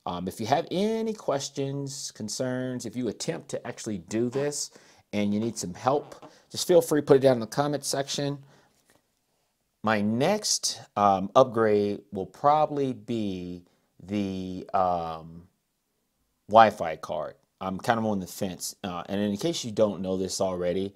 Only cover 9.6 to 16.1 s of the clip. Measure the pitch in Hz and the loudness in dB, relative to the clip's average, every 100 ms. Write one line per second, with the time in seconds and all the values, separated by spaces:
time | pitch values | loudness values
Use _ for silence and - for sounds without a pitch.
9.6 | _ _ 107 110 104 113 156 208 - - | _ _ 0 0 2 2 2 0 -2 -2
10.6 | - - - - 101 95 98 - 131 113 | -4 -6 -6 4 6 6 4 6 6 4
11.6 | 110 104 104 101 - 101 92 - 143 151 | 4 4 2 -2 -6 -8 -8 0 2 4
12.6 | 151 143 139 113 107 117 101 92 90 90 | 2 0 -4 -4 -6 -4 -4 -6 -8 -12
13.6 | 87 _ _ _ 87 104 98 95 92 92 | -16 _ _ _ -6 -2 -2 -4 -6 -8
14.6 | - 98 92 87 82 80 80 85 90 _ | -4 0 2 0 -2 -8 -12 -18 -20 _
15.6 | _ _ _ _ _ | _ _ _ _ _